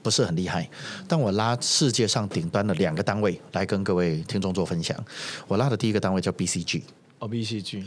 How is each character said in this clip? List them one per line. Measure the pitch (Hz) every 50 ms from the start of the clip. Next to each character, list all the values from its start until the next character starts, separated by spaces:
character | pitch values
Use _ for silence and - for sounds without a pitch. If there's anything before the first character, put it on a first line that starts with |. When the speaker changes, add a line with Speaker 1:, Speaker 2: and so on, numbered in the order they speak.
Speaker 1:
不 | - 113
是 | - -
很 | 117 87 82
厉 | 87 92
害， | 85 95 87 - - - - - - - - - -
但 | 175 156
我 | 123 101
拉 | 98 104 110 117 123 120
世 | - - - - 156 127
界 | 107 - 113
上 | 101 - 120 104 98
顶 | - 87 82 85
端 | - 101 104
的 | 104 90
两 | 80 98 80 78
个 | 101
单 | 98 - 101 107
位 | 104 95 85 - - -
来 | - 90 95
跟 | - 107 95
各 | 98 104 92
位 | 90 90 85 78 80 82 -
听 | - 98
众 | 95 95
做 | 87 98 85
分 | - 90 85
享。 | 82 - - - 117 - - - - - - - -
我 | - 98
拉 | 104 131 143
的 | 113 104
第 | 117 110
一 | 104
个 | 101
单 | 90 95
位 | 95 92
叫 | - 95
B | - - 92
C | 85 - 90
G。 | 82 - - 78 - - - - - - - -
Speaker 2:
哦 | 117
，B | 104 117 117
C | 110 107 117 104
G。 | 92 - - 98 95